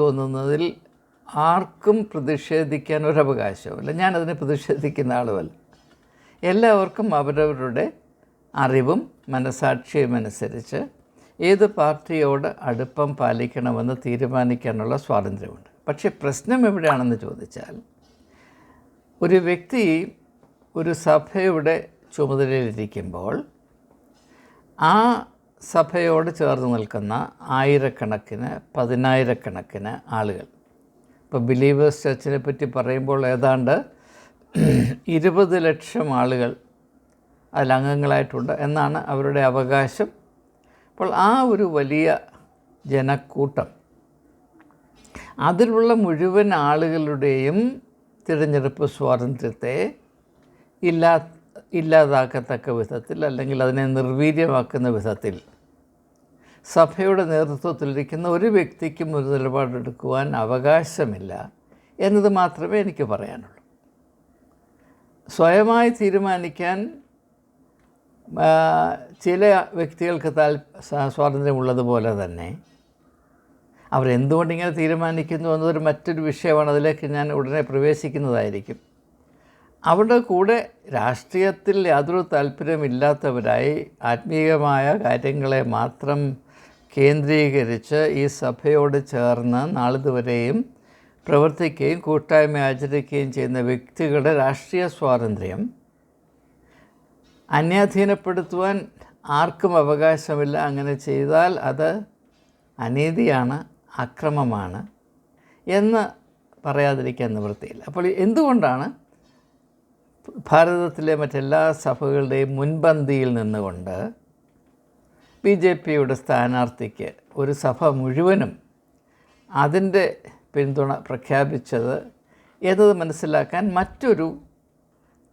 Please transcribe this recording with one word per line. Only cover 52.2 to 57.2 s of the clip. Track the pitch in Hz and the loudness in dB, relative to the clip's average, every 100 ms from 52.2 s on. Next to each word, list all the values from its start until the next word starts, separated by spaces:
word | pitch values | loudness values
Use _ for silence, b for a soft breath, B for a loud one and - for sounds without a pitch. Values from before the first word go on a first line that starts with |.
| 127 127 123 120 135 117 | 0 -4 -6 -6 -4 -4
വിധത്തിൽ, | 107 117 - 156 147 | -4 -6 -8 -4 -4
അല്ലെങ്കിൽ | 127 135 135 131 | -4 -4 0 0
അതിനെ | 135 131 131 | 0 0 0
നിർവീര്യമാക്കുന്ന | 127 131 151 151 165 131 120 131 123 110 | 0 0 0 2 2 0 -2 -2 -2 0
വിധത്തിൽ | 110 - 107 90 - _ _ _ _ _ _ _ _ _ b b - | -2 -4 -6 -8 -14 _ _ _ _ _ _ _ _ _ b b 0
സഭയുടെ | 170 156 165 190 190 | 4 4 2 0 2